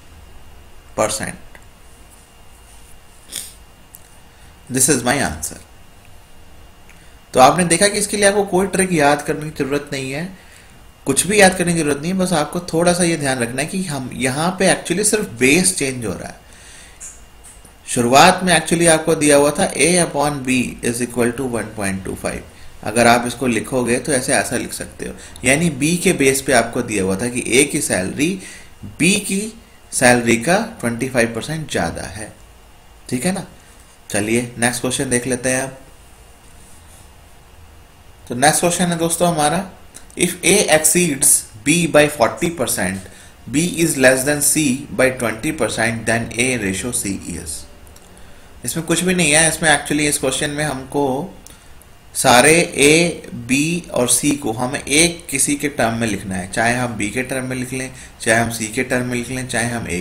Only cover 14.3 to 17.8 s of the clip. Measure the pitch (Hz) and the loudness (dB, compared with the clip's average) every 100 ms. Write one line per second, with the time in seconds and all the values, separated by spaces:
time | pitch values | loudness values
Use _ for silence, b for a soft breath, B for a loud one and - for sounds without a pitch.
14.3 | 135 170 190 190 147 - 170 214 214 208 | 0 -2 2 2 0 -2 -2 0 0 -2
15.3 | 113 127 156 185 - 139 127 110 85 - | 2 4 4 2 0 -4 -4 -6 -6 -10
16.3 | - - B B B B B - - - | -16 -20 B B B B B -20 -20 -20
17.3 | - - - - - | -20 -20 -20 -20 -18